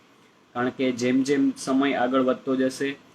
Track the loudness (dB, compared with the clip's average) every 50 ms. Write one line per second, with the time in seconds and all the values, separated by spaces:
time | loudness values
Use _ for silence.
0 | _ _ _ _ _ _ _ _ _ _ -4 -4 -2 -2 -2 -2 -2 -2 0 0
1 | 0 2 2 2 2 2 2 2 2 0 0 -2 -4 0 0 2 2 2 0 0
2 | 0 0 2 2 2 2 0 -2 -2 -2 0 0 0 -2 -2 -4 -6 -6 -6 -10
3 | -16 -20